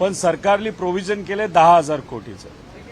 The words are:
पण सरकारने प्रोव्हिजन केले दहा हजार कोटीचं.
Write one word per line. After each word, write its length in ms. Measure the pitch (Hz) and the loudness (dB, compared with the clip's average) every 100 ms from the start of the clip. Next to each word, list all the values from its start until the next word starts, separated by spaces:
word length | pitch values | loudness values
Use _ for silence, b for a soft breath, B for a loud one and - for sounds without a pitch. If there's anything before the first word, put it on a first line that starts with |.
पण 120 | 190 | -4
सरकारने 580 | 190 180 160 196 202 220 | -2 -2 0 0 0 -2
प्रोव्हिजन 520 | 165 180 185 190 208 | -6 -4 -4 -4 -6
केले 240 | 180 202 214 | -6 -6 -2
दहा 300 | 170 165 170 | 4 6 6
हजार 240 | 147 151 | 4 -4
कोटीचं. 480 | - 117 110 95 - - - - - | -8 -14 -14 -18 -20 -20 -20 -20 -20